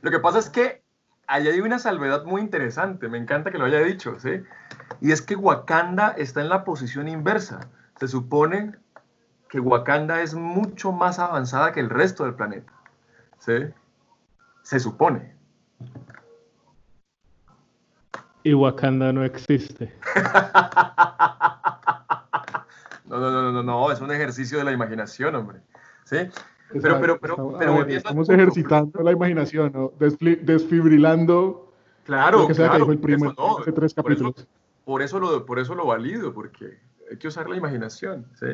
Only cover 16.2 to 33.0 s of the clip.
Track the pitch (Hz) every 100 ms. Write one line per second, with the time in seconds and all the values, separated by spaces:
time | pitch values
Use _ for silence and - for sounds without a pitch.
16.2 | _ _ _ _ _ _ _ _ _ _
17.2 | _ _ _ _ _ _ _ _ _ -
18.2 | - _ 156 143 135 131 139 131 131 131
19.2 | 131 131 - 139 - - 113 - - 196
20.2 | 196 202 190 190 - - - - 175 -
21.2 | 160 - 165 - 190 - - - _ 131
22.2 | - - - 123 - - - - - 123
23.2 | 131 131 127 123 120 120 139 139 135 147
24.2 | 143 123 127 147 139 127 113 110 104 -
25.2 | 139 143 104 95 _ _ - _ _ 147
26.2 | 185 - - _ _ 147 156 165 165 165
27.2 | 156 170 135 - 156 147 143 135 - 143
28.2 | 160 185 185 170 147 151 147 180 165 175
29.2 | 180 165 127 151 147 135 131 - 151 147
30.2 | 165 170 135 160 160 165 160 151 156 160
31.2 | 170 175 190 185 - _ _ _ - 139
32.2 | 151 214 156 160 165 160 147 151